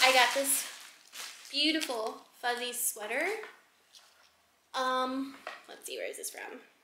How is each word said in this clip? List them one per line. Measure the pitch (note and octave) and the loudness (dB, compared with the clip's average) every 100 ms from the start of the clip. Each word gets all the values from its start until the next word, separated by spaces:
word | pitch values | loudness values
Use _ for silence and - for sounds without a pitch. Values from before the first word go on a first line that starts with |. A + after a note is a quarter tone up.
| C4 | 8
I | |
got | C4 A#3+ | 8 8
this | C4+ C#4 C4+ - - - - - - - - - | 4 2 0 -2 -12 -18 -20 -20 -14 -12 -12 -8
beautiful | C#4 D4+ D#4+ - A#3+ A3 B3+ - - | 0 2 2 0 -2 -4 -6 -16 -6
fuzzy | B3 A#3+ B3 | -2 -2 -2
sweater. | A#3+ - - G#3 B3 E4+ A4 - - _ _ _ - - _ - _ _ _ _ | -2 -2 -2 -4 -2 0 -2 -8 -16 _ _ _ -20 -20 _ -20 _ _ _ _
Um, | C4 B3+ B3+ C4 C4 C4+ - - - - | -2 2 2 2 0 -4 -8 -12 -12 -16
let's | - | -16
see, | - B2+ | -10 -6
where | F#2+ | -6
is | - | -6
this | - | -10
from? | - - - - _ | -10 -12 -12 -16 _